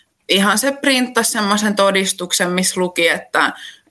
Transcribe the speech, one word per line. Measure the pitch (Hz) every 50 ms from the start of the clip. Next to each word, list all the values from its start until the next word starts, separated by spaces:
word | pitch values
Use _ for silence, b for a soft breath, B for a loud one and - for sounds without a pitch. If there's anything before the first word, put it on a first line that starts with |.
| B B _ _ _ -
ihan | 180 190 196 208 202 214
se | - 277
printtasi | 277 277 - 285 269 254 254 247 - 233 226 -
semmosen | - 240 208 196 202 208 208 214 202
todistuksen, | 208 202 196 190 190 190 185 - - 180 180 - - 196 180
missä | 180 185 185 185 - 185
luki, | 185 175 - - 170 165
että, | 151 175 - - - 160 147 143 B B B B B B B _